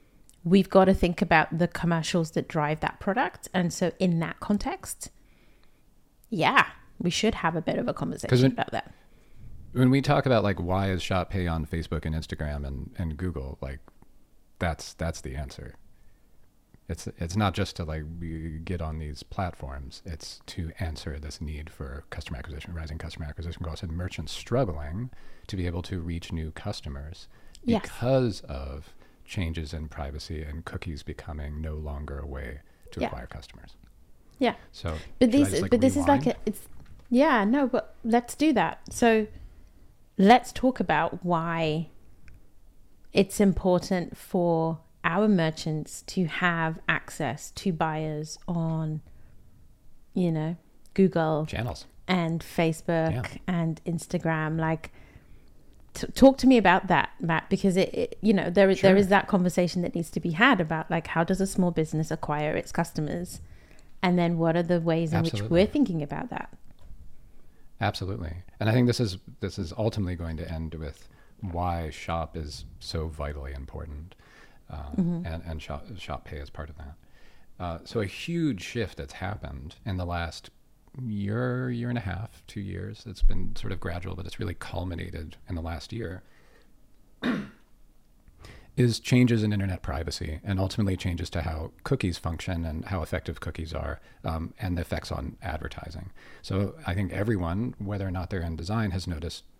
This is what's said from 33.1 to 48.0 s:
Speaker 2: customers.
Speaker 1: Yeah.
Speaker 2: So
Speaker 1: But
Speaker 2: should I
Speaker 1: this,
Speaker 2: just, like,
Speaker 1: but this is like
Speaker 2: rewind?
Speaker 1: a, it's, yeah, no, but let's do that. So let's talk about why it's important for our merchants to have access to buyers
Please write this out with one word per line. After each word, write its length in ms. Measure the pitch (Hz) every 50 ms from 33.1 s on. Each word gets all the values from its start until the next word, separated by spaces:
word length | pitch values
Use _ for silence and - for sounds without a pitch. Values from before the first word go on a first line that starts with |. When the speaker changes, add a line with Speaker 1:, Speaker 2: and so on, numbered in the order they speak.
| - - - -
Speaker 2:
customers. 480 | - - - - - - - - - - - - - - - - - - - - - -
Speaker 1:
Yeah. 160 | 269 233 - - - -
Speaker 2:
So 240 | - - - 85 80 78 - - - -
Speaker 1:
But 120 | 247 240
Speaker 2:
should 40 | 214
I 20 | 285
Speaker 1:
this, 100 | 285 -
Speaker 2:
just, 120 | 190 143 190
like, 80 | 190
Speaker 1:
but 100 | 247 226
this 160 | 233 269 277 294
is 100 | 269 285
like 140 | 285 269
Speaker 2:
rewind? 160 | - 247 - - -
Speaker 1:
a, 40 | 220
it's, 200 | 196 - - - - - - - - - - -
yeah, 340 | 240 247 285 320 277 226 196
no, 240 | 208 240 294 277 240
but 280 | - 233 - - - - -
let's 280 | 226 220 240 240 - -
do 180 | - 285 311 285
that. 400 | 214 165 160 - - - - -
So 340 | - 247 233 220 220 214 214 - - - - - - - - - - - - - - - - _ -
let's 360 | 190 196 240 254 254 - -
talk 260 | - - 262 254 -
about 460 | 190 - 160 151 160 170 - 170 -
why 640 | 175 175 160 165 170 165 165 165 156 151 160 165 - - - - - - - - - - - - - - - - - - - - - - - - -
it's 280 | - - 196 196 - -
important 720 | 208 196 175 - - 190 180 180 175 - 196 180 170 - -
for 640 | - - - - 185 175 175 170 160 160 160 165 156 - - - - -
our 240 | 165 165 185 214 214
merchants 720 | 208 180 160 156 156 - - 165 156 156 151 - - - -
to 220 | - - 190 180
have 540 | 151 - - 185 180 170 165 160 160 160 - - -
access 640 | 165 - - - - - 160 127 120 - - -
to 200 | - - - 196 170
buyers 640 | 156 165 160 156 156